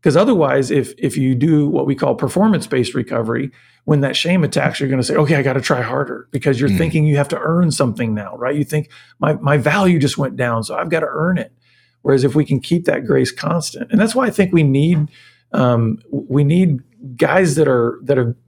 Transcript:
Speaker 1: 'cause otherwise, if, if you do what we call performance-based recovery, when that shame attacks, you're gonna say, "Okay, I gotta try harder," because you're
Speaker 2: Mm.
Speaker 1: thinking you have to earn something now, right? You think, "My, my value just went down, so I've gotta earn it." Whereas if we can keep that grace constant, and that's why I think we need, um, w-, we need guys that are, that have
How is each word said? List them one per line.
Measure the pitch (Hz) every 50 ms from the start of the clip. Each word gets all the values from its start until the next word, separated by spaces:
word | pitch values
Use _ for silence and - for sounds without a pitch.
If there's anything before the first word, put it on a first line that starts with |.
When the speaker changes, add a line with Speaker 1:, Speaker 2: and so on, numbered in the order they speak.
| _
Speaker 1:
'cause | 160 135
otherwise, | 165 202 240 254 185 156 135 135 139 135 123
if, | - 143 123 - - -
if | - 139 - 156
you | 131 131 131
do | 127 131 165 160 151 147 143
what | - 139 135
we | 135 139
call | 135 - 139 120
performance-based | - - 131 - 175 202 220 208 156 - - - 131 120 - -
recovery, | 131 120 - 135 117 117 110 117 123 135 131 _ _ _ _ _ _ _
when | - 156 143
that | 139 135 127
shame | - - 165 180 185 156
attacks, | 139 - - 135 135 - -
you're | 139 135
gonna | 135 131 123
say, | - 151
"Okay, | - 151 139 165
I | 143 135
gotta | 139 131 135
try | 127 - 151 123 123
harder," | 110 127 135 143 123 - - - _ -
because | 139 - 147 135 117
you're | 139 135
Speaker 2:
Mm. | 98 90
Speaker 1:
thinking | - 160 156 160 151
you | 151 147 143
have | 143 143
to | 165 160
earn | - 156 165 175 180 165
something | 135 - 139 123 104 - 123 113 107
now, | 104 104 95 90 -
right? | 120 127 147
You | 147 143
think, | - - 151 151 _ - - - _ _ _
"My, | - 147 151
my | - - 143 147 147
value | 117 147 147 202 196 185 180 160
just | 135 139 - -
went | 143 131 -
down, | - 127 123 117 113 110
so | - 160
I've | 156 170 170
gotta | 160 160 156 127
earn | 135 156 156 180 185
it." | 160 113 - _ _ _ _ _ _ _ _ _ _ _
Whereas | 147 135 135 127
if | 139 120
we | 156 147
can | - 147 131
keep | 127 - 170 175 175
that | - - - 123
grace | 113 - 135 131 131
constant, | - - - - 165 175 156 - - - - - -
and | 214
that's | 208 220 220
why | 247 262
I | 233
think | - - 196 185 185
we | 170 156
need, | 143 135 139 147 165 180 156 151 151 _ - - - _ _ _ _ -
um, | - 127 123 123 117 117 113 110 110 _ -
w-, | - 139 - -
we | 127 143 147
need | 143 160 180 190 180 147 123 - _ _ _ - 135 123
guys | - 175 139 147 185 190 170 143
that | 151 156 139
are, | 131 123 117 120 - - -
that | - 143
have | 131 123 117 120 _ _